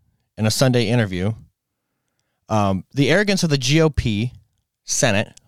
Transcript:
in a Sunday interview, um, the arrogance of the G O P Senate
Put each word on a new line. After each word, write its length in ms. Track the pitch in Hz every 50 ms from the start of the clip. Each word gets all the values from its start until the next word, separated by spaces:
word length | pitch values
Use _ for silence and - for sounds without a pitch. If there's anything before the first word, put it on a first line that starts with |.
| _ _ _ _ _ _ _ -
in 100 | 107 110
a 40 |
Sunday 360 | 104 - 139 131 123 123 117 95
interview, 460 | 117 123 113 98 92 90 90 107 110 - - - _ _ _ _ _ _ _ _ _ _ _ _ _ _ _ _ _ _ _ -
um, 340 | 110 107 104 98 98 92 - _ -
the 160 | 127 143 117
arrogance 340 | 151 190 214 196 202 190 -
of 60 | 165
the 80 | 147 139
G 220 | 123 123 147 160
O 80 | 160 156
P 440 | 139 - - 123 107 101 113 127 - - _ _ _ _ _ _ _ _ _
Senate 560 | - - - - 123 101 98 113 - - - -